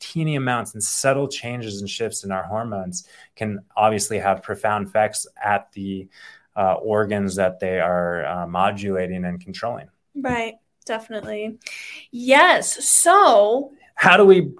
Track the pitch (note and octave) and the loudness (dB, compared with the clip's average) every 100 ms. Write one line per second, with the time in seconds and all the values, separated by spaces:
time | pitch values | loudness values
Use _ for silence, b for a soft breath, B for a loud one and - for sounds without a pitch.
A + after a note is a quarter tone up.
0 | - E3 D#3 C#3+ B2+ A#2+ G#2 A2+ - - | -10 -4 -2 -2 -2 -4 -6 -8 -6 0
1 | C3+ C3+ C#3 - A#2+ B2 A2+ G2+ G2+ - | 0 0 -2 -6 -10 -10 -8 -8 -10 -8
2 | G#2+ - G2 F#2+ F2 G#2+ A#2 G2+ F#2 F2+ | -8 -8 -6 -6 -6 -8 -6 -8 -8 -12
3 | B B B - G#2+ G2+ _ A2 G#2+ G#2+ | B B B -10 -8 -8 _ 2 2 2
4 | - G#2 G2 F#2+ - G2 G#2+ G#2 G2 G#2+ | -2 -2 -2 -2 -4 -6 -2 -2 -2 0
5 | G#2+ - - - G#2 G2+ - G#2 G2 F#2+ | 0 -2 -12 -6 -2 -2 -4 -12 -8 -8
6 | F#2+ B B B B G#2+ F#2+ F2 A2 G#2+ | -12 B B B B -2 0 0 0 0
7 | G#2 G#2 G2 F#2+ F#2 F#2 F#2 F#2 E2+ F2+ | 0 0 -2 0 -2 -2 -4 -2 0 0
8 | F2 F2 C#2+ F2+ F2 F2+ G2 G2+ G2+ F#2+ | -2 -4 -4 -6 -6 -2 -2 -2 -4 -4
9 | F#2 F#2 F2+ F2+ - F#2+ A2+ A#2 - _ | -4 -6 -6 -8 -12 -10 -8 -8 -14 _
10 | _ C#4+ B3+ A#3+ A3+ A3 _ _ - A3 | _ -10 -4 -4 -6 -10 _ _ -10 -10
11 | A3 G#3 A3 G#3 A3 G#3+ B B B B | -8 -12 -10 -10 -10 -12 B B B B
12 | B A#3+ B3 C#4 F4+ C#4 - - - - | B -8 2 6 6 4 0 -4 2 4
13 | E4+ G4 F4+ G#3+ G#3 B3 C#4+ b b - | 6 6 8 6 4 2 -4 b b 2
14 | F#3 F#3 G3 F3+ C#3+ - | 6 8 10 8 6 -4